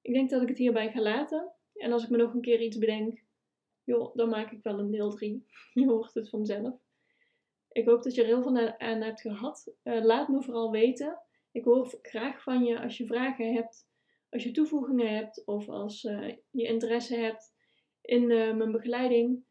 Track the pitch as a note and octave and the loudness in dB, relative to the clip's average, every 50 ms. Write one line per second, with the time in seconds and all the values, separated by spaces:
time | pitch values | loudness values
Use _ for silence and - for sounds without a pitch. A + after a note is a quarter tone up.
0 | _ - A#3+ C4 C4+ C4 C4+ B3+ B3 A3+ - - B3 B3 A3+ A3 G#3+ A3 G#3+ B3+ | _ 0 0 2 2 2 2 0 0 0 0 0 2 2 2 2 0 -2 -2 0
1 | A3 G#3 G#3+ B3 D4+ D4+ D#4 D#4 F4 F#4 - _ _ _ _ G#4 - A#3+ A#3+ A#3+ | 0 0 0 0 -2 -2 -4 -6 -6 -6 -14 _ _ _ _ -8 -4 0 0 0
2 | A#3 A#3 A#3+ A#3 A#3 A#3 A#3+ B3 A#3 B3 A#3+ A3+ A#3 A3+ G#3+ A3+ G#3+ A3+ G#3+ G#3+ | 0 2 2 2 2 2 2 -4 0 2 2 2 2 -2 -2 0 0 0 0 0
3 | G#3+ A3 A3+ - _ _ _ _ _ _ _ _ _ _ _ _ _ - B3 A#3+ | -2 -4 -6 -8 _ _ _ _ _ _ _ _ _ _ _ _ _ -2 0 0
4 | - - - B3+ A#3 A3+ A3+ G#3+ A3 A3 - G#3+ - A3 G3+ G3 G3+ G3+ G#3 G#3+ | 0 -2 -2 0 0 0 0 -2 -4 -6 -10 -10 -6 -6 -4 -2 -2 -2 -2 0
5 | G#3 G#3 G#3 - - G#3+ G#3 B3+ - _ _ - - _ _ B3 C4+ C4+ A#3 A3 | -2 -2 -4 -4 -6 -6 -6 -8 -10 _ _ -20 -20 _ _ 4 4 6 4 2
6 | A3+ - - A3+ A3 - - G#3+ G#3+ G#3 G3+ F3+ G#3+ B3 B3+ - _ _ _ _ | 0 -2 -6 -6 -6 -6 -4 -4 -2 -2 -2 -2 -2 -6 -6 -8 _ _ _ _
7 | _ _ _ _ _ _ _ _ _ _ _ _ _ _ - A3+ A3+ A3+ A#3 A#3 | _ _ _ _ _ _ _ _ _ _ _ _ _ _ -2 0 4 6 6 4
8 | A#3+ C#4 B3 B3+ A#3 A3 A3+ B3+ B3 B3+ B3+ A#3+ A#3 A3 A3+ - - A3+ A3+ A3 | 4 -2 2 2 4 4 4 2 2 2 2 2 2 0 -2 -4 -4 -4 -2 -2
9 | A3 A3 A3 A3 - A3+ G#3 G#3 A3 C#4+ D4+ - - - - _ _ B3 A#3+ A3+ | -2 -6 -6 -8 -8 -8 -8 -6 -8 -8 -10 -10 -18 -20 -20 _ _ -4 -2 2
10 | A3 A3+ A3+ B3+ D4 C#4+ C4+ C4+ C4 - A#3+ A#3 A3+ A3 A3 A3 A3+ B3 C4 - | 4 4 4 4 4 0 0 -2 0 -2 -4 -4 -4 -2 2 4 4 4 4 2
11 | D4 D4+ E4+ - - _ _ _ _ _ _ B3 A#3 A#3+ A#3 B3+ B3+ B3 - - | -4 -8 -8 -10 -16 _ _ _ _ _ _ -4 4 4 4 4 4 -2 -6 -16
12 | _ - - A3+ A3 C#4 C4 - - - B3+ B3 B3 A#3+ A#3 A#3 - B3 B3 - | _ -10 -8 -6 -6 -6 -8 -10 -8 -2 0 2 2 2 0 -2 -4 -8 -8 -8
13 | A#3+ G#3 A#3 A#3+ B3+ C4+ B3+ B3+ A#3 A3+ A#3+ A#3 A#3 - - - _ _ _ _ | -6 -4 -2 0 0 -2 -2 -2 -2 -2 0 0 -2 -4 -8 -20 _ _ _ _
14 | _ _ _ _ _ _ - B3 - B3 - - D#4 D4+ D#4 D4 C4 B3 C4+ B3 | _ _ _ _ _ _ -8 -6 -6 -4 0 0 0 2 0 -2 -2 0 0 2
15 | A#3 A3 G#3+ G#3+ A3 G#3+ - - - - G#3 G#3 G#3 G#3 - G#3 G3+ G#3+ G#3 - | 2 2 0 -2 -4 -6 -12 -16 -8 -6 -6 -6 -6 -6 -8 -8 -8 -8 -8 -8
16 | - A3+ G#3 G#3 G3 G#3 - - _ _ _ C4 A3+ A3+ A3+ A3+ A3+ A#3+ A3+ A#3+ | -8 -8 -6 -6 -8 -10 -10 -12 _ _ _ -4 -2 0 0 -2 0 0 -2 -2
17 | A#3+ - B3 A#3 A#3 A3+ A3+ - - _ _ _ _ _ _ _ _ _ _ _ | -2 -2 -4 -2 -2 -2 -4 -6 -12 _ _ _ _ _ _ _ _ _ _ _
18 | _ - B3 A#3+ A#3+ A#3+ A#3 A3+ A3 A3 A3 A3 A3+ A3 G#3+ A3+ A3 A#3+ A#3+ B3 | _ 0 2 4 4 6 4 4 4 2 0 0 0 0 0 -2 -2 -2 -2 0
19 | B3+ B3+ B3 A#3 A#3 A#3+ B3 B3 - _ | 0 2 4 4 4 2 0 -2 -4 _